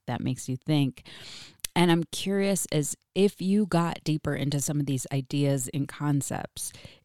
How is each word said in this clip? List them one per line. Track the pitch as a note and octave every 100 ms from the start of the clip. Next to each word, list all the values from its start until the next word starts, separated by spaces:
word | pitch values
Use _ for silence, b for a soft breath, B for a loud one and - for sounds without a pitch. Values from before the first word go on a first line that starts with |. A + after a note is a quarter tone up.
| -
that | A#2+
makes | - B2+ -
you | B2+
think. | - D3+ C3+ - B B B B B B - -
And | F3
I'm | E3+ E3
curious | - F#3+ G3 G3 F#3+ -
as | D#3 C#3+ - _ F#3
if | G3 -
you | F#3 G3+ G3
got | E3 E3+ -
deeper | - D3+ - C#3
into | C#3 C#3+
some | C3+ D3
of | C#3
these | C3 -
ideas | C3+ B2+ C#3+ C#3+ C#3 C3
and | C#3+ C#3+
concepts, | - D3 C#3+ - - - - - B B B